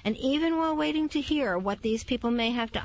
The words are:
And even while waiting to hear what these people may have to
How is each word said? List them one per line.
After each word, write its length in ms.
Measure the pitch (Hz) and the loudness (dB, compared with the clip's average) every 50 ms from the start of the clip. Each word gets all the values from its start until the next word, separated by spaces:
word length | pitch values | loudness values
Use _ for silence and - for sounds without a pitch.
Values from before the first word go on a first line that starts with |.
| - | -4
And 120 | 202 220 | -4 -2
even 400 | - - 262 277 302 330 330 330 | 0 0 0 2 2 2 2 2
while 200 | 320 320 320 311 | 2 0 0 0
waiting 320 | 302 302 302 302 311 311 294 | 0 0 0 0 0 0 0
to 100 | - 302 | 0 -2
hear 380 | 269 - 302 294 269 214 180 180 | 0 0 0 2 2 2 0 0
what 240 | 190 202 202 - | 0 -2 -2 -2
these 220 | - 220 220 226 - | 0 0 0 0 0
people 260 | - 254 233 - 233 | -2 -2 0 0 0
may 200 | 240 240 233 226 | 0 2 0 0
have 180 | 240 240 226 226 | 0 0 -2 -2
to 80 | - 214 | -4 -4